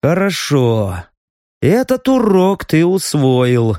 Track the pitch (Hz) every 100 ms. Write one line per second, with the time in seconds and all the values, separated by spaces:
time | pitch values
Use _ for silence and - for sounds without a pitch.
0 | 135 175 196 170 - 143 123 113 101 92
1 | 85 _ _ _ _ _ 123 214 254 262
2 | 262 262 220 190 185 196 - 156 170 185
3 | - 151 131 127 123 123 113